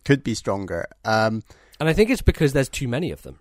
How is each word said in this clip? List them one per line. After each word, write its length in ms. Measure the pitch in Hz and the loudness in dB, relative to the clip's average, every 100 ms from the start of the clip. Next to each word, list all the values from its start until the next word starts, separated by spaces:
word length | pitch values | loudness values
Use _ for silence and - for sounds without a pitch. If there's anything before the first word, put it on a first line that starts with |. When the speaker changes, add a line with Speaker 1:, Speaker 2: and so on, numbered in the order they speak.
Speaker 1:
could 180 | - 139 | 0 0
be 140 | 131 110 | 0 -6
stronger. 500 | - 98 95 87 - - 110 | -4 -4 -4 -6 -8 -8 0
Um, 360 | 110 110 110 - - _ - | 2 2 0 -8 -18 _ -4
Speaker 2:
And 100 | 156 | 0
I 40 | |
think 160 | 160 220 | 4 4
it's 120 | 262 | 2
because 320 | - 170 147 | 0 2 2
there's 160 | 139 135 | 2 -2
too 180 | - 131 | -2 -4
many 240 | 120 170 | -4 -4
of 120 | 78 | -8
them, 160 | 139 - | -14 -18